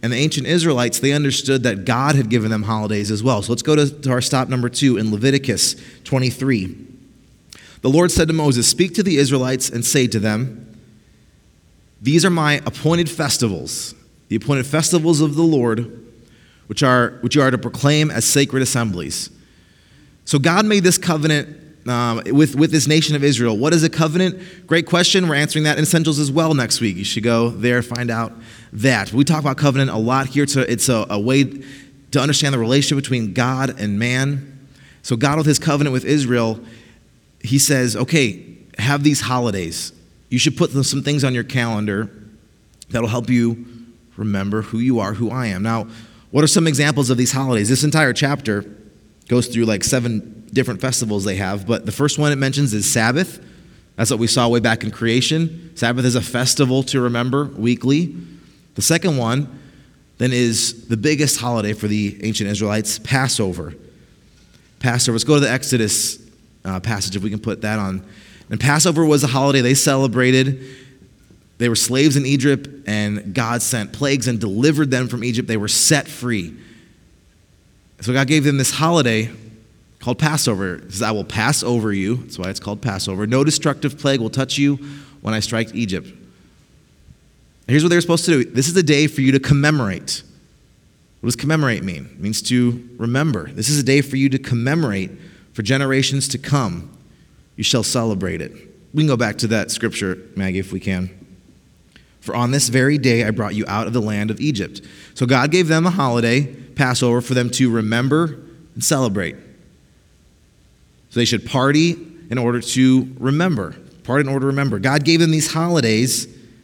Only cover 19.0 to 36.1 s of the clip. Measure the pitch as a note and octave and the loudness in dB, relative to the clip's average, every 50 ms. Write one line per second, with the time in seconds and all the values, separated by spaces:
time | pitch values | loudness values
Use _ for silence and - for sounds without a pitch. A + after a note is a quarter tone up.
19 | D#2+ C#2 - - - - - - - _ _ _ - _ _ _ _ _ _ - | -6 -8 -8 -8 -10 -10 -14 -20 -20 _ _ _ -20 _ _ _ _ _ _ -20
20 | - - _ _ _ - - D3 C#3 E3 E3 F#3+ G#3+ G#3+ G#3+ G3+ F3 F3+ E3+ - | -20 -20 _ _ _ -2 0 2 2 4 2 4 2 4 4 4 4 4 2 2
21 | - F3 E3+ D#3 D3 D#3+ D3+ D3 C3+ - - - - - - _ - - B2 A#2+ | 0 0 0 0 2 2 2 0 -2 -4 -12 -20 -20 -20 -20 _ -8 -4 -2 -2
22 | A#2+ A#2+ A2+ A2+ - - A2+ C#3 D#3 D3+ C#3+ C3 D3+ E3 - D#3 B2 C3 D3+ D#3+ | 0 0 -2 -4 -2 0 4 4 4 4 4 2 2 2 4 2 2 4 2 2
23 | D#3 - D3+ D3 C#3 C#3+ C#3+ A2+ A#2+ A#2 A2 G#2 A#2+ D3+ E3+ E3 D#3 E3 - - | 2 2 0 0 2 2 2 2 2 0 0 2 2 2 4 4 2 2 2 2
24 | E3 D#3+ D3 F3 F#3 F#3 F3 F#3 - - - - - - D#3 E3+ E3 - - F3 | 0 0 2 2 0 0 -2 -6 -14 -18 -20 -20 -4 0 0 0 2 2 2 2
25 | F3+ - - G3 F#3 E3+ D3+ C#3+ D3 D3 - D#3 D3+ D3+ D3 - D#3 D3+ - E3 | 2 4 2 2 2 2 2 0 0 0 0 0 0 0 2 2 2 2 2 2
26 | E3 D#3+ D3+ C#3 D3+ C#3 C3 D#3 E3 D#3+ D#3 C#3 B2 G#2+ - - A#2 G#2+ F#2+ E2+ | 2 2 0 0 0 0 0 0 2 2 2 2 0 0 -2 0 0 -2 -2 -2
27 | G2 - - A#2 G#2 A#2+ A#2 A#2 A#2 A#2 A#2 G2 G#2 B2 B2 B2 A#2 A#2+ A#2+ A#2+ | -4 -4 -4 -2 0 0 2 2 0 0 -2 -2 0 0 0 0 0 -2 -4 -6
28 | B2 A#2 A2+ A2+ A#2 A2 - - - - - - - - - G#2+ G#2+ - B2+ G#2+ | -4 -4 -2 -4 -4 -6 -8 -16 -20 -20 -20 -20 -20 -16 -10 -2 0 2 2 2
29 | G2 G2+ G#2 A#2+ C#3+ C#3+ E3 D#3 C#3 D3 - - D3 C#3+ C3 C3+ C#3 C3+ F2 A2 | 0 -2 0 0 2 2 2 0 0 -2 -2 2 2 2 2 2 0 0 0 -2
30 | A2 A#2 B2+ C3+ C3+ C3 - C#3+ D3 C#3 - C#3 B2+ - A#2 A2 - - B2 A2+ | -2 0 0 0 -2 0 0 0 0 0 0 0 0 0 0 -2 0 0 0 0
31 | G#2+ - G2+ G#2 G#2 A#2 C3 C#3 C#3 C3+ - - - - - - - - - - | 0 -2 -4 -2 0 2 2 2 2 2 -2 -12 -16 -16 -18 -20 -20 -20 -20 -20
32 | - - - C#3 B2+ C#3+ D3 - - C#3+ C3+ B2+ A2+ A2 B2+ C#3+ C#3 - D3+ C#3 | -20 -4 -2 0 0 2 0 0 0 0 0 0 0 2 2 2 2 2 0 -2
33 | C#3 - C3+ B2 A2+ G#2 F2+ B2+ B2 B2 C3 C3 C3+ C3 B2 - G#2 G#2 G2+ G2+ | -2 -2 -2 -2 -2 -2 -2 -2 0 0 0 -2 -2 -4 -4 -4 -4 -4 -2 -2
34 | A2+ A#2+ B2 B2+ C3+ C#3 C#3+ C#3 C#3 - - - - - - - - - - _ | -2 0 0 0 0 -2 -2 -4 -8 -12 -18 -20 -20 -20 -20 -20 -20 -20 -20 _
35 | _ - B2 A#2 A2+ C#3+ C#3+ D#3 D#3+ D3+ D3 - - D3 C#3+ C#3+ D3 D3 B2+ B2+ | _ -4 -2 0 2 2 2 2 4 2 2 2 2 0 2 2 2 0 0 -2
36 | - - | 0 2